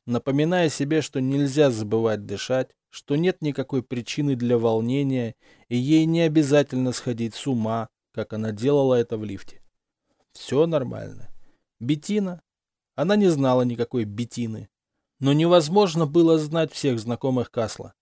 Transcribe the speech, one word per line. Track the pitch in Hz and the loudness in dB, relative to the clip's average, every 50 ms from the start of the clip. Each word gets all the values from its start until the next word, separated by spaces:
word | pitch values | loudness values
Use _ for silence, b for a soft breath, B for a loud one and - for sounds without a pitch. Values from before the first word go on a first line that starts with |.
| _ | _
напоминая | - 120 120 - - 135 139 151 160 180 180 175 156 | -4 -4 -2 -2 0 0 2 2 2 2 2 2 0
себе, | - - 139 143 156 156 | 0 -2 -2 0 0 0
что | 143 - - 143 | -2 -2 -4 -2
нельзя | 131 131 139 139 143 139 131 147 151 139 | -2 0 0 0 0 0 2 4 4 4
забывать | 120 110 107 104 110 113 113 113 107 104 101 | 4 0 -2 -2 0 0 2 2 0 -2 -4
дышать, | 104 101 98 - - 127 127 127 - _ _ _ _ | -6 -8 -8 -4 -2 -2 -2 -2 -4 _ _ _ _
что | - - - - 143 | -20 -14 -6 -4 -2
нет | 147 170 185 180 - | 0 2 0 0 -2
никакой | 160 147 135 - 131 - - 131 117 | -4 -4 -4 -4 -4 -4 -4 -4 -4
причины | - - 120 117 - - - 147 143 135 | -4 -6 -8 -8 -6 -4 -2 -2 0 0
для | 120 120 120 123 120 | 0 0 2 2 2
волнения, | 113 117 110 113 113 117 127 139 143 135 131 127 120 113 104 b b b b b b b | 4 2 2 2 0 0 0 0 0 0 -2 -2 -4 -6 -8 b b b b b b b
и | 120 | -4
ей | 120 123 139 156 160 160 | -2 0 4 4 4 4
не | 160 165 165 170 | 4 2 2 2
обязательно | 165 151 160 151 131 143 147 139 - - 127 127 127 117 | 2 4 2 2 4 4 2 2 2 0 -2 -2 -2 -2
сходить | - - 131 120 110 117 113 104 | -4 -4 -6 -4 -4 -4 -6 -6
с | - - | -6 -4
ума, | 143 131 117 110 110 113 113 110 - _ _ _ _ - | -2 -2 -2 -2 -2 -4 -4 -6 -8 _ _ _ _ -10
как | - 107 - - | -8 -8 -6 -6
она | 107 110 110 | -6 -6 -6
делала | 107 104 113 135 143 143 135 135 127 | -6 -2 0 2 2 4 4 4 2
это | 120 117 - 120 | 2 0 0 -4
в | 110 107 | -6 -6
лифте. | 104 101 95 - - - - - _ _ _ _ _ _ _ _ _ _ _ _ _ - | -8 -10 -10 -12 -16 -18 -20 -20 _ _ _ _ _ _ _ _ _ _ _ _ _ -20
Все | - - - - 135 160 | -16 -8 -2 0 2 2
нормально. | 170 160 147 127 123 120 - - - 104 - - - - - - - _ _ _ _ _ - | 2 0 -2 -2 -4 -8 -10 -12 -12 -14 -12 -12 -12 -14 -14 -18 -20 _ _ _ _ _ -8
Беттина? | 113 120 151 147 - - 202 208 202 185 180 170 _ _ _ _ _ _ _ _ _ _ _ | -4 -2 -2 -2 -2 -4 -4 -2 -2 -4 -6 -10 _ _ _ _ _ _ _ _ _ _ _
Она | - 143 175 208 | -4 0 2 2
не | 214 208 185 | 4 4 4
знала | 165 143 139 131 127 127 123 | 4 4 2 2 4 2 2
никакой | 123 120 113 120 - - 127 113 | 0 0 -2 -4 -2 -2 -2 -4
Беттины. | 104 101 107 120 117 - - 120 113 110 107 107 - _ _ _ _ _ _ _ _ _ - | -4 -4 -6 -6 -6 -6 -6 -6 -6 -6 -10 -12 -16 _ _ _ _ _ _ _ _ _ -4
Но | 131 135 143 | 0 2 2
невозможно | 151 160 170 175 175 156 147 175 208 208 185 151 165 165 | 4 4 6 6 4 4 4 4 2 2 4 2 0 0
было | 143 147 170 170 165 160 160 | 2 4 4 6 6 4 4
знать | 151 147 156 165 160 156 - | 2 0 -2 -2 -2 -2 -4
всех | - - 143 123 113 | -2 -2 0 0 0
знакомых | 107 117 120 113 - 131 131 127 113 - | -2 -4 -4 -4 -2 0 0 0 -2 -4
Касла. | - 123 113 107 - - - 101 - _ | -4 -4 -4 -4 -6 -10 -14 -16 -20 _